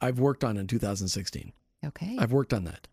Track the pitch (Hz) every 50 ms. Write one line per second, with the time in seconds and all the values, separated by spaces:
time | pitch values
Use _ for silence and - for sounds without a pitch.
0 | - 127 127 123 131 143 135 - - 117 107 101 98 98 113 113 113 101 101 98
1 | 95 90 - 101 92 - - - - - - _ _ _ _ - - 147 - -
2 | 170 196 240 262 - 110 123 139 131 - 127 104 90 82 - - - -